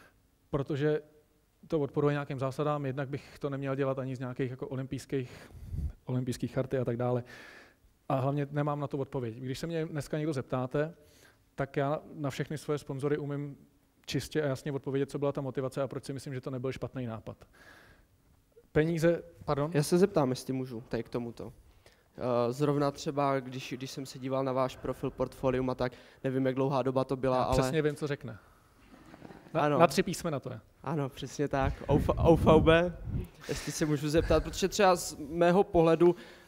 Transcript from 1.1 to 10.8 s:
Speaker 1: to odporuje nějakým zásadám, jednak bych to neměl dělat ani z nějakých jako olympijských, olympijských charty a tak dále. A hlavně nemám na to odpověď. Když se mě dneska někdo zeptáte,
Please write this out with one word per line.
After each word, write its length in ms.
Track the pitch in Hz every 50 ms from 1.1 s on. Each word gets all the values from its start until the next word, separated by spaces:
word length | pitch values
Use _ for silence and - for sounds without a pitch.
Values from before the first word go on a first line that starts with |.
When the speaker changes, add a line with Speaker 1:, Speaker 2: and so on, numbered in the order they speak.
| _ _ _ _ _ _ _ _ _ _ - -
Speaker 1:
to 120 | - 160
odporuje 340 | 143 131 - 156 143 147 147
nějakým 260 | 147 143 - 143 127
zásadám, 460 | 131 135 131 - 147 147 147 147 143
jednak 240 | 135 127 143 143 127
bych 300 | 139 135 - - - -
to 100 | - 143
neměl 260 | 139 135 139 135 135
dělat 240 | 135 139 135 135 135
ani 160 | 127 131 135
z 40 | 117
nějakých 320 | 135 123 127 - 139 123
jako 160 | 127 127 143 -
olympijských, 840 | 135 127 135 131 143 131 - - - 135 127 123 - - - - - - - - - - - - - - _
olympijských 480 | - 127 127 127 127 120 - - 123 -
charty 240 | 135 127 127 - 131
a 80 | 120
tak 120 | 127 120 120
dále. 260 | 123 123 123 123 120 - - - - - - - - - _ _ _ _ _ _ _ -
A 60 | 139
hlavně 320 | 135 127 139 139 147 143 139
nemám 280 | 147 147 147 151 143 147
na 80 | 147 135
to 100 | - 143
odpověď. 380 | 135 - - 139 123 113 110
Když 240 | 123 131 127 135 -
se 80 | - 165
mě 180 | 170 160 156
dneska 320 | 165 165 151 135 - - 156
někdo 160 | 151 160 156
zeptáte, 600 | 131 117 - - 127 127 127 - 147